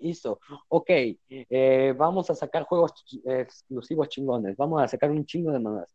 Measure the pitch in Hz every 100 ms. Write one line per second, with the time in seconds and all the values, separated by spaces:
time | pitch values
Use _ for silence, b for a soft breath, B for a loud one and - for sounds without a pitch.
0 | 165 165 120 104 B 143 - 165 - 170
1 | 120 - _ 131 120 131 131 131 135 131
2 | 160 190 175 156 143 165 143 175 165 -
3 | - 131 127 131 123 - - 127 - 156
4 | 147 - 135 123 98 95 147 156 123 127
5 | 147 151 147 170 160 135 110 104 85